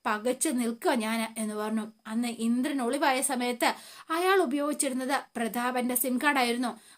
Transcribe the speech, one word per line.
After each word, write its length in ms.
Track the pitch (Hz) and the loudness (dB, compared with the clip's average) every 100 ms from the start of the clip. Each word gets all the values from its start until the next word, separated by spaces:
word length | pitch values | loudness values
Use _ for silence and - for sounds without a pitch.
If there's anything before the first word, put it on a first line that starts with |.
| 240 | -2
പകച്ച് 440 | 208 226 254 320 | -2 0 0 0
നിൽക്കുക 440 | 247 233 233 359 | 0 -2 0 2
ഞാൻ" 420 | 262 214 226 220 226 | 2 2 0 -2 -4
എന്ന് 180 | 214 214 | -4 -2
പറഞ്ഞു. 360 | 214 220 214 - - | -2 -2 -4 -12 -6
"അന്ന് 200 | 226 240 | -2 -2
ഇന്ദ്രൻ 540 | 233 226 240 277 277 | -2 0 0 0 0
ഒളിവായ 400 | 240 277 294 262 | 0 2 2 2
സമയത്ത് 520 | 269 254 247 240 285 - - - - | 0 0 -2 0 0 0 -10 -20 -6
അയാൾ 320 | 330 370 392 | 0 4 4
ഉപയോഗിച്ചിരുന്നത് 800 | 311 285 294 294 277 254 262 277 - 240 | 4 0 -2 -2 -2 -2 0 -2 -2 -4
പ്രതാപന്റെ 600 | 226 233 247 254 240 247 | -4 -2 -2 0 0 0
സിം 220 | 262 247 | 0 2
കാർഡായിരുന്നു. 500 | 294 285 240 240 247 - - | 2 4 2 2 -2 -6 -16